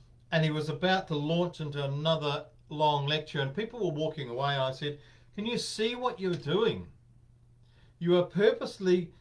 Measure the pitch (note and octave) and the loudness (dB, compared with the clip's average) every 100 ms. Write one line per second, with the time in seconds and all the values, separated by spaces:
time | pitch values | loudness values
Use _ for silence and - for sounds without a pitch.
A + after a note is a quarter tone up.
0 | - - - D#3+ D#3 D3+ D3 - F#3 F#3 | -20 -20 -2 0 2 0 -4 -2 2 2
1 | - D3+ D3 E3+ F3 - D3+ C#3+ C#3 C#3 | 0 -4 0 0 0 -4 -8 -4 -4 -2
2 | D#3+ D#3+ D3 D3 - - - D3+ D3+ D3 | 0 2 0 -2 -6 -16 -10 0 2 2
3 | C#3 D#3 D3+ D3+ C3+ D#3+ A3+ A#3+ F3+ D3 | 2 -2 -2 -4 -2 -4 -6 -4 -2 -2
4 | D#3 D3+ B2 A#2+ C#3+ C#3 C3 C3 D3 C#3+ | -2 -4 -6 -2 0 0 -2 -2 -6 -8
5 | - - - - A3 A#3 - - A3+ B3 | -14 -20 -14 -8 -4 -4 -4 -2 -2 0
6 | B3 F#3 F#3 D#3+ C3+ F3+ A3+ G2+ E2+ - | -2 -2 -2 -2 0 2 2 0 -6 -18
7 | - - - _ _ - _ _ - _ | -20 -20 -20 _ _ -20 _ _ -20 _
8 | E3+ F3 F3 E3+ A3 - B3+ - F#3 F3+ | 4 4 4 4 4 4 -2 -2 2 2
9 | E3+ - | 2 -10